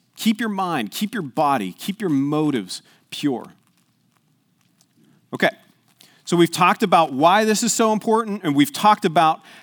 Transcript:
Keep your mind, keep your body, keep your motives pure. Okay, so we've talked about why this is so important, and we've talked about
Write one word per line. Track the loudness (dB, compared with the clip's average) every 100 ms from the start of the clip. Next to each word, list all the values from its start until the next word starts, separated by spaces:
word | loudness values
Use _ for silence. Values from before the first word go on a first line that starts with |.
| _ -6
Keep | -4 -2
your | -4
mind, | -6 -4 -4 -6
keep | -6 -8
your | -6
body, | -6 -2 0 0 -4
keep | -8 -10 -6
your | -2
motives | -2 0 -2 -2 -2 -6 -14 _ _ -18
pure. | -6 -4 -4 -10 _ _ _ _ _ _ _ _ _ _ _ _ _ _ _ _ _ -12
Okay, | -2 -2 -2 _ _ _ _ _ _ -2
so | 2
we've | 2
talked | 2 2 2
about | 2 4 2
why | 2 4 4
this | 2 0
is | -2
so | 0 0
important, | 0 0 -2 -2 -6
and | -2 2
we've | 2
talked | 2 2 4
about | 2 2 2 0 -8 -20